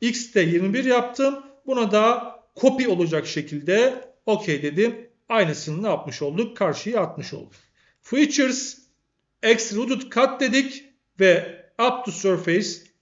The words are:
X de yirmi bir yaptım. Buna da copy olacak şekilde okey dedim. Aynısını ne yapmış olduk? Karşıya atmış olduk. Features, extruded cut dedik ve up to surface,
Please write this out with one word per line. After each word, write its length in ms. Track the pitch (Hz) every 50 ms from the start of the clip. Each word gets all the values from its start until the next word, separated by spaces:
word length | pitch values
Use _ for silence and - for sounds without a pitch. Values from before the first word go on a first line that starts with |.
X 320 | 220 240 233 - - - -
de 80 | 208
yirmi 320 | 175 165 170 170 185 196 202
bir 100 | 262 262
yaptım. 560 | 262 247 240 240 247 - - 269 277 277 - - - - _ _
Buna 260 | 269 262 247 226 202
da 440 | 208 214 214 226 247 - - - - - _ _ _
copy 320 | - - 269 262 254 262 233
olacak 400 | 185 175 175 160 160 156 - -
şekilde 760 | - 156 139 - 151 143 143 160 185 214 240 262 254 254 - - - _ _
okey 360 | - 214 - - 170 151 135
dedim. 480 | 147 147 147 180 214 233 233 - - - _ _ _ _
Aynısını 540 | 233 226 196 160 147 - - 156 156 170 208
ne 40 | 214
yapmış 340 | 165 147 - 147 123 -
olduk? 360 | 147 143 147 185 233 233 233 -
Karşıya 440 | 202 170 143 - - 208 240 220
atmış 320 | 175 160 160 147 135 - -
olduk. 200 | - - - _ _ _ _ _ _ _ _ _ _
Features, 760 | _ - 226 277 302 294 - 294 269 254 - - - - - - _ _ _ _ _ _ _ _ _ _ _ _ -
extruded 580 | 220 233 226 226 - 208 208 240 233 262 -
cut 380 | 262 - - 233 262 269 - -
dedik 440 | 277 247 254 269 269 269 - - - - _ _ _ _ _ -
ve 420 | 190 185 170 - - - - - - _ _
up 320 | - 233 254 247 254 -
to 60 | 202
surface, 580 | - - - 196 185 165 - 170 170 196 208 - - - - _ _ _